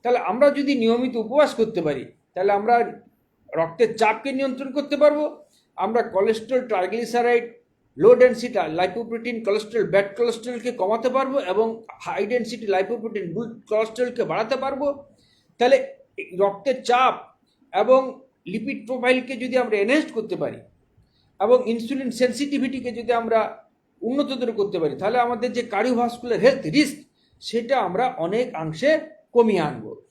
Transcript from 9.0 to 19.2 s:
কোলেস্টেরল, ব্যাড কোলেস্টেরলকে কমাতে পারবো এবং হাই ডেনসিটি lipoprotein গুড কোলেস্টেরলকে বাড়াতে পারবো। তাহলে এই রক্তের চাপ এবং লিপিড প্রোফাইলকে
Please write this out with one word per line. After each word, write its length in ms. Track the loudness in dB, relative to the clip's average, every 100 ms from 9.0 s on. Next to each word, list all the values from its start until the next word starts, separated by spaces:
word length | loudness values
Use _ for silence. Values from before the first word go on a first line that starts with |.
| -8 -8 -6 -4
কোলেস্টেরল, 460 | -2 -2 -2 -2 2
ব্যাড 260 | 2 2 -2
কোলেস্টেরলকে 560 | -2 -2 -8 -6 -6
কমাতে 360 | -4 -2 0 0
পারবো 320 | 0 0 -2
এবং 420 | 0 0 0 -2 -16
হাই 360 | -14 -8 -6 -2
ডেনসিটি 400 | -2 -4 -8 -2
lipoprotein 680 | 0 0 -4 -6 -8 -6
গুড 260 | -8 -8 -12 _
কোলেস্টেরলকে 560 | -2 -2 -2 -4 -2
বাড়াতে 320 | -2 -2 -2 -2
পারবো। 480 | -4 -4 -4 -6 -14 _ _ _ _ _
তাহলে 360 | 4 4 2 -12 _ -16
এই 200 | -12 0
রক্তের 460 | 0 0 -2 -2
চাপ 320 | 0 4 4 0 -14 _ _ _ _
এবং 480 | 0 4 4 4 -10 _ _ -8
লিপিড 400 | -6 -6 -8 -8
প্রোফাইলকে 500 | -2 2 2